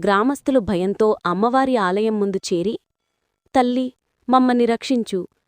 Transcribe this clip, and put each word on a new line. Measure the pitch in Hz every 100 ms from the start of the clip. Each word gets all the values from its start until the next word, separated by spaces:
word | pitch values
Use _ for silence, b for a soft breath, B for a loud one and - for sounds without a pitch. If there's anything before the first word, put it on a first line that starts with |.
గ్రామస్తులు | 185 196 247 285 - 262
భయంతో | 196 180 185 196 214 208 175
అమ్మవారి | 175 233 262 269 247
ఆలయం | 185 196 220 214
ముందు | 202 190
చేరి, | - 175 185 240 - _ _ _ _ _ _
"తల్లి, | 269 247 247 254 - _ _ -
మమ్మని | 254 254 247 233
రక్షించు" | 233 - 247 214 185 - _